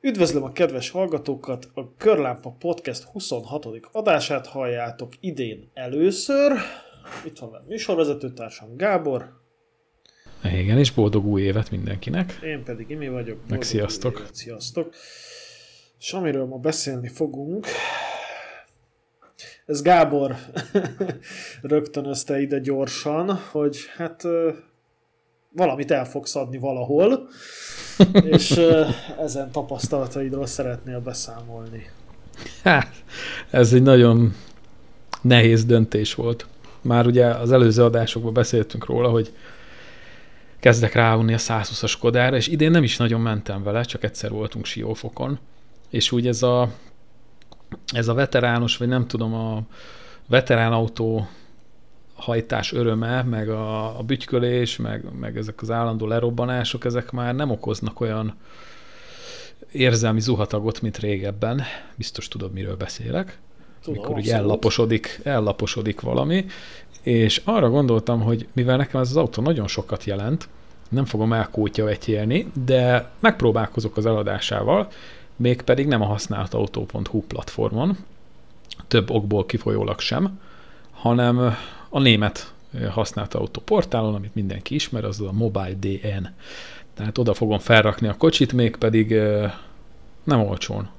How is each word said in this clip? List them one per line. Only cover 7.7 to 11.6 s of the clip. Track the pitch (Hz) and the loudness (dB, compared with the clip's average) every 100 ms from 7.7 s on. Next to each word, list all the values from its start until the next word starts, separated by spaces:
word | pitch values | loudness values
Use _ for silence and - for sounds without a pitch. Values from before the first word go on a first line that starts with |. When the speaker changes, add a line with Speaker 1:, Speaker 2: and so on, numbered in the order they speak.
| 214 - 175 151 143 131 123 113 - 110 123 | -10 -2 2 2 0 -6 -12 -14 -16 -18 -4
Speaker 1:
Gábor. | 196 185 151 127 123 _ _ _ _ _ _ _ _ _ - - | 0 0 0 -4 -6 _ _ _ _ _ _ _ _ _ -20 -8
Speaker 2:
Igen, | 95 92 95 120 | -4 0 4 4
és | 131 | 4
boldog | - 107 107 104 | 4 2 2 2
új | 101 | 0
évet | 98 104 | 2 0